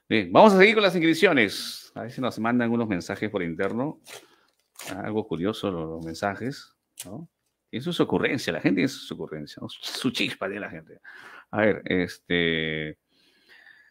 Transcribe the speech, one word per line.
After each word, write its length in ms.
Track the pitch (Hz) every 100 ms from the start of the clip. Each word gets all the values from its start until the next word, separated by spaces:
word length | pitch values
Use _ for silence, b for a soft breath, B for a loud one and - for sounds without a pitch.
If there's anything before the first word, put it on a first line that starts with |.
| -
Bien, 220 | 107 87
vamos 220 | 120 214
a 40 | 190
seguir 160 | 208
con 100 | 220
las 120 | 196 175
inscripciones. 960 | 165 160 196 143 98 - - - -
A 100 | 104
ver 80 | 113
si 80 | 131
nos 180 | 120 -
mandan 320 | 113 123 117
unos 160 | 117 110
mensajes 420 | 87 - 98 107
por 140 | 101
interno. 560 | 85 82 98 110 147 - - B B B B _ _ - -
Ah, 120 | 95 104
algo 220 | 107 104
curioso 420 | 80 95 110 104
los, 180 | 87 80
los 180 | 82 82
mensajes, 680 | 80 101 98 117 147 - _ _ - 90
¿no? 240 | 120 170 _ _ _ -
Tiene 140 | 117
sus 160 | 160 170
ocurrencias, 540 | 147 - - - -
la 80 | 80
gente 160 | - -
tiene 100 | -
sus 240 | - -
ocurrencias, 500 | 82 76 76 76 -
¿no? 60 | -
Su 400 | - - - 131
chispa 380 | - - - 95
tiene 140 | 101
la 80 | 87
gente. 300 | 82 - - B B B B B
A 100 | 107
ver, 200 | 107 82 -
este, 1120 | 92 90 - - 87 85 80 80 78 76 - _ b b b b b b b b